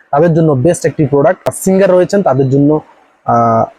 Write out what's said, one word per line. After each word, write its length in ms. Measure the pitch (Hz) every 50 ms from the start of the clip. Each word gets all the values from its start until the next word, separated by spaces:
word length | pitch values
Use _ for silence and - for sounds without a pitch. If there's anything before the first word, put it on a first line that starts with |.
| _ -
তাদের 220 | - 143 165 175 156
জন্য 180 | 165 165 156
বেস্ট 340 | 147 127 123 170 170 - -
একটি 200 | 156 - - 156
প্রোডাক্ট। 420 | 123 143 139 139 165 185 - - 220
আর 40 |
সিঙ্গার 400 | 208 - - 196 190 190 196 185
রয়েছেন, 320 | 180 180 180 180 - 202 185
তাদের 260 | 156 131 135 139 131
জন্য, 300 | 135 139 143 147 151 156 - _ _ _ _ _ _ _ -
আহ, 400 | 123 117 117 117 117 113 113 107 - -